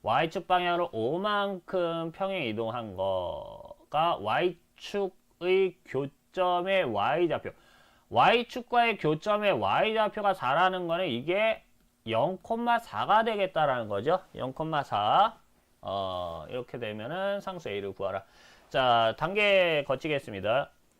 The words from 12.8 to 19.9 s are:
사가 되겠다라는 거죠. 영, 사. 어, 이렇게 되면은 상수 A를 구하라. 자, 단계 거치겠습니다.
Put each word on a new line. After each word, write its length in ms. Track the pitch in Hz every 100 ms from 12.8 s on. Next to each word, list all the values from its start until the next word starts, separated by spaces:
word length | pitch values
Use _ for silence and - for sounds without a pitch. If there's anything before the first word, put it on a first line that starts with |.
사가 420 | 233 104 127 214
되겠다라는 640 | 226 208 185 160 151 123 107
거죠. 320 | 101 127 180 -
영, 180 | - 123 131 156 151
사. 500 | - 107 104 156 220 - _ _ _ _
어, 640 | 101 98 95 92 87 82 76
이렇게 280 | 123 123 131
되면은 640 | 113 107 113 175 196 202
상수 300 | 196 180 135
A를 220 | 101 98
구하라. 280 | - 98 98 - - - - -
자, 460 | 143 127 117 113 110
단계 680 | 160 202 208 196 175 151
거치겠습니다. 840 | 139